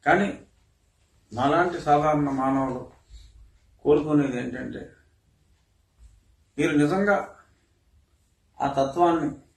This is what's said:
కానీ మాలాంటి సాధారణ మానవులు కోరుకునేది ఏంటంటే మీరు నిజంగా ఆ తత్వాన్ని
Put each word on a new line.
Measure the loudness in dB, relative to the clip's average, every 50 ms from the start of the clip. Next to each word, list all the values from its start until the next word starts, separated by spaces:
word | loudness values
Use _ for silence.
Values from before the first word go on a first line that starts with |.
| _
కానీ | 2 2 2 2 -2 -4 -10 -16 _ _ _ _ _ _ _ _ _ _ _ _ _ _ _ _ _ -6
మాలాంటి | -2 0 2 2 2 2 0 -2 -6
సాధారణ | 0 2 2 4 4 2 2 0 0 -2
మానవులు | -2 -2 -2 0 0 0 -2 -2 -4 -8 -10 -14 -20 _ _ _ -20 -20 -20 -20 _ -20 -20 _ _ _ _ _ _ _ _
కోరుకునేది | 2 2 2 2 2 2 2 2 2 -2
ఏంటంటే | -4 -6 -8 -8 -10 -10 -10 -12 -12 -14 -16 -20 _ _ _ _ _ _ _ _ _ _ _ _ _ _ _ _ _ _ _ _ _ -20 -20 -20 _ _ _ _ _ _ _ _
మీరు | -4 -2 0 2
నిజంగా | 2 2 2 2 0 2 2 2 0 0 -8 -16 -20 -20 _ _ _ _ _ _ _ _ _ _ _ _ _ _ _ _ _ _ _ _ _ _ -6
ఆ | -6
తత్వాన్ని | -4 -2 -2 -2 -2 0 2 2 2 2 2 -2 -4 -6 -8 -18 _ _